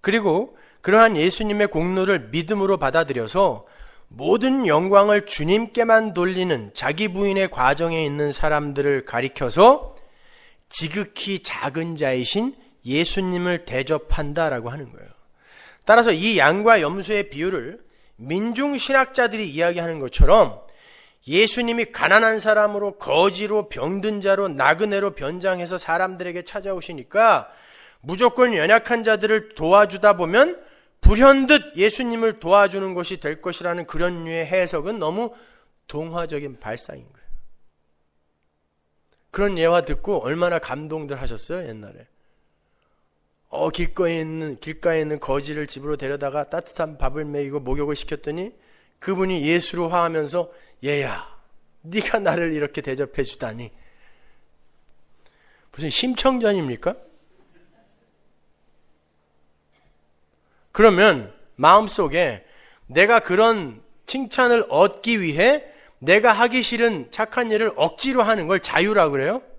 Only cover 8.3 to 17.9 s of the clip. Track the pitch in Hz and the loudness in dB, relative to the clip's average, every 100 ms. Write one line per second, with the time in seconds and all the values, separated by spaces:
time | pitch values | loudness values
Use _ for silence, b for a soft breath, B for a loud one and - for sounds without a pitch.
8.3 | 139 156 151 147 139 143 139 - 117 131 | 0 0 0 -2 -2 -2 -2 -4 -6 -6
9.3 | - 127 123 220 285 - - b b b | -6 -4 6 6 6 -2 -16 b b b
10.3 | b b b _ - 160 175 208 - 202 | b b b _ -4 -4 -6 -8 -8 -8
11.3 | 196 - - 143 143 165 160 139 127 123 | -8 -8 -8 -8 -8 -8 -4 -2 -2 -2
12.3 | 202 247 269 b b 123 139 170 196 185 | -2 -4 -8 b b -4 -2 0 -2 -2
13.3 | 180 180 170 175 127 135 151 - - 147 | -2 -2 -4 -4 -6 -2 -4 -2 -4 -2
14.3 | 147 160 127 117 139 131 - 95 - _ | -4 -4 -4 -8 -12 -16 -20 -20 -20 _
15.3 | b b b b b - 226 233 160 208 | b b b b b 4 4 6 2 2
16.3 | 202 139 185 214 220 147 190 196 208 202 | 4 4 4 4 4 2 -4 -4 -4 -4
17.3 | 139 175 180 120 220 - | -6 -6 -4 -8 -14 -20